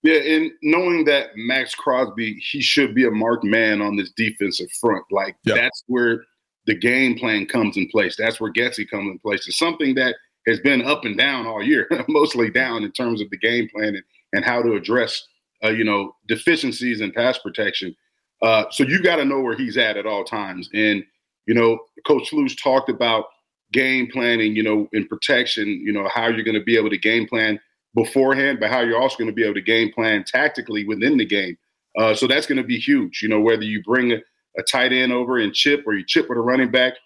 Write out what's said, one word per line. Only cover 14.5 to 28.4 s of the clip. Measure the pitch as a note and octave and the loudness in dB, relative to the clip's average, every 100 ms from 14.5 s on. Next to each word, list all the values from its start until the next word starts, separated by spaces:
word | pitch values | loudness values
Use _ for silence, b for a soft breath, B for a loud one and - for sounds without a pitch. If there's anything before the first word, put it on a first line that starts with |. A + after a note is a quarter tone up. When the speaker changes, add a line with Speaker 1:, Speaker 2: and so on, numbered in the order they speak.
| A#2+ | 2
Speaker 1:
to | A#2 | 2
address, | G#2 F2+ B2 A2+ - - _ _ _ | 0 0 0 0 -4 -12 _ _ _
uh, | A2 | -2
you | A2 | 0
know, | A2 G2+ G2+ - - | 0 0 -2 -12 -6
deficiencies | A2+ - D#3+ C3+ A2 B2 A2 | -2 2 0 0 -4 -4 -4
in | G#2 | -4
pass | A2 B2 B2+ | 0 0 0
protection. | G#2 E2+ G#2 - F#2 - _ _ _ _ | -6 -4 -2 -2 -8 -12 _ _ _ _
Uh, | A2+ A2 - | 2 2 0
so | - | -2
you | C3 C#3+ | 0 2
gotta | F3+ E3 C#3 | 2 2 0
know | C#3 | 0
where | B2+ A2+ | -2 -2
he's | B2+ A2 | -2 0
at | A2 G#2 | 0 0
at | G#2 | -4
all | G2+ | -4
times. | F#2+ A2 G2 F#2 F2+ | -4 -4 -6 -8 -6
And, | G#2 G#2+ G2+ - _ _ _ - | 0 2 0 -4 _ _ _ 0
you | |
know, | A#2+ A#2 A2+ - - - | 4 4 2 -6 -16 0
Coach | C#3 - | 0 2
Luce | D3+ C#3 - | -2 -2 0
talked | C#3 C3 C3 | 2 2 0
about | - A#2 A2+ G#2+ _ _ _ _ | 0 2 2 -2 _ _ _ _
game | C3 C3 C3 B2+ | 0 2 0 -2
planning, | B2+ A#2+ A#2 G#2+ G#2+ | -2 0 2 0 0
you | |
know, | A2 G#2+ G#2 | 2 0 0
in | A2 G#2+ | -4 -4
protection, | G#2+ - B2+ B2 - G#2 | -6 0 0 0 -2 -4
you | F#2+ G#2 | -4 -4
know, | G#2 G2 | -2 -2
how | A#2+ A#2 | -2 -2
you're | A2+ | 0
gonna | A2 A2 | 0 -2
be | G#2+ A2+ | 2 2
able | G#2+ | 2
to | G2+ | 0
game | G#2+ A2+ A2 | 0 0 0
plan | A2+ A2 G#2 _ _ _ | 0 0 -2 _ _ _
beforehand, | - A2 C#3 C3+ C3+ | -2 0 2 2 2